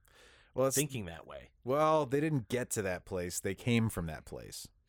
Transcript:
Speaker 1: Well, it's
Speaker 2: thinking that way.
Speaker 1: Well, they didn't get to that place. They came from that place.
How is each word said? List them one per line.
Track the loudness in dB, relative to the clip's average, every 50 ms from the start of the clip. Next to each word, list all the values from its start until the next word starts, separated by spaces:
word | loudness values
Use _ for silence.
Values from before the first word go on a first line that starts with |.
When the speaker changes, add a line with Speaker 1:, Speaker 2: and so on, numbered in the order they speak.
| _ -20 -20 -20 -20 -20 -20 -20 -20 _ _
Speaker 1:
Well, | 0 0 2
it's | 2
Speaker 2:
thinking | 0 -2 -2 -4 -8 -8
that | -8 -10 -14 -14
way. | -16 -16 -16 -16 -18 _ _ _
Speaker 1:
Well, | -2 2 4 4 4 4 4 2
they | 2 2 2
didn't | 2 2 2 0 0 0
get | -2 -2 0 -2
to | -2 -2
that | 0 0 -2 -4 -6
place. | -4 -4 -2 -2 -2 -4 -4
They | -2 -2 -4
came | -2 0 4 4 4 4 4
from | 0 -2 -4
that | -4 -6 -8 -10
place. | -12 -12 -12 -12 -12 -14 -14 -14 -16 _ _ _